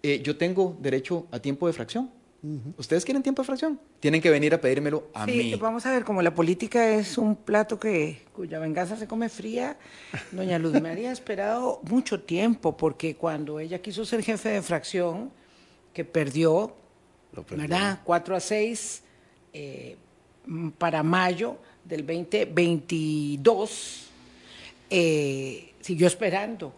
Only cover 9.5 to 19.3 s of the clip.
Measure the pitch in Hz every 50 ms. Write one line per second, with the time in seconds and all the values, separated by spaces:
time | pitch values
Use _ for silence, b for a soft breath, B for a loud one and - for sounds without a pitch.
9.5 | 220 240 247 285 294 - B B B B B B B - - - - 180 190 185
10.5 | 180 165 165 165 160 285 - 165 165 180 226 247 254 240 - - 214 190 196 208
11.5 | 220 240 247 254 - - - 156 208 254 254 - 214 180 - - 165 175 202 233
12.5 | 233 - - 165 156 - 160 160 147 - - 160 147 - - 165 156 147 151 147
13.5 | 151 151 156 165 180 180 180 208 185 190 226 - - 226 208 - 220 208 - 214
14.5 | 214 202 170 - 175 151 - - - 185 175 170 165 190 233 269 - b b b
15.5 | b b b b b b b _ _ - 170 - - 165 151 139 131 151 165 160
16.5 | 156 175 214 226 - - _ _ _ _ _ _ _ _ _ _ - - - -
17.5 | - - 151 147 165 185 196 202 190 180 - - 175 170 170 175 190 180 175 -
18.5 | 214 214 214 226 233 214 - - - - b b b b b b